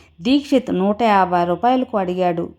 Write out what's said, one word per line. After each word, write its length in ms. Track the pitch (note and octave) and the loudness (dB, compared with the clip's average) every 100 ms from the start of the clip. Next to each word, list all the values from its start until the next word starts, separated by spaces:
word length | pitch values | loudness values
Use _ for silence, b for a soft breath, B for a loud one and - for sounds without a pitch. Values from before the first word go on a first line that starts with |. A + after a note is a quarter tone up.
| b - | b -8
దీక్షిత్ 520 | F#3 C#4+ C#4 C4 B3 | 0 0 2 0 0
నూట 300 | F3+ G3 G#3 | 0 0 0
యాభై 420 | A#3 G3 F3+ F3+ F3 | 2 2 2 0 0
రూపాయలకు 520 | E3+ A#3+ B3+ B3+ G#3+ | 0 0 0 -2 -4
అడిగాడు. 520 | F3+ F#3 F3+ E3+ F3 | -4 -2 -2 -2 -6